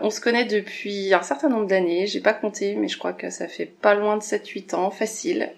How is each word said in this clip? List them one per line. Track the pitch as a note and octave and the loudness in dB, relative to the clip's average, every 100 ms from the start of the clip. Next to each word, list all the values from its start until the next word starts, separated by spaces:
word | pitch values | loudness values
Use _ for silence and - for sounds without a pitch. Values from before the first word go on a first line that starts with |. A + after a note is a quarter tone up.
on | G#3+ | -2
se | G#3+ | -2
connaît | A#3+ A#3+ | 2 2
depuis | A3+ G#3 G3+ - G3+ G3+ G3 | 2 0 -2 -6 -6 -4 4
un | F3+ | 4
certain | F3+ C#4 D4+ | 4 0 2
nombre | A#3 G3+ | 2 4
d'années, | F#3+ F3 E3+ G3+ | 4 4 2 0
j'ai | G3+ | 0
pas | G3+ | 0
compté, | A3 G#3+ G3+ G3+ G#3 | 2 0 -2 -2 0
mais | G3 | -2
je | - | -2
crois | F3+ | -6
que | F3+ F3+ | -6 -8
ça | F3+ F3 | -8 -8
fait | - E3+ | -8 -10
pas | - G#3 | 0 4
loin | G3+ G#3 G#3+ | 4 4 0
de | |
sept, | G#3 G#3 - | -2 -4 -4
huit | G3+ F#3+ | -12 -6
ans, | F3 F#3+ | -2 -2
facile. | - A3 - - F#3+ - | 0 -4 -4 -4 -2 -2